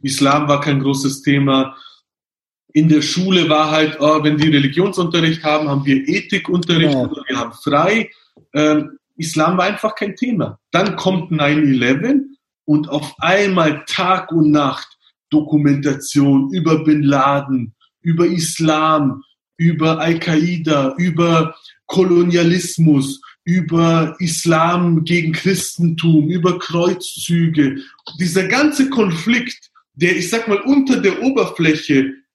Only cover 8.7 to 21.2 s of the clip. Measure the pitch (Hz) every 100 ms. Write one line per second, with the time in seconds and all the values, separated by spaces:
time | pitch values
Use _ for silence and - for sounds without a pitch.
8.7 | 151 - - _ - 160 156 160 185 185
9.7 | 202 220 - 208 - 254 202 113 - _
10.7 | 170 202 - 190 185 - 151 143 151 147
11.7 | 127 120 143 226 285 277 - _ _ -
12.7 | 151 131 143 - - 160 196 202 180 156
13.7 | 147 - - 180 185 - 165 151 147 139
14.7 | 131 - _ _ _ _ 151 151 147 147
15.7 | 139 139 131 - 143 139 135 135 185 160
16.7 | 160 156 147 139 139 135 139 135 131 113
17.7 | _ _ _ 170 165 170 175 - - 156
18.7 | 151 156 156 139 135 - _ _ - 170
19.7 | 160 160 160 165 165 170 156 175 175 160
20.7 | 147 135 135 180 160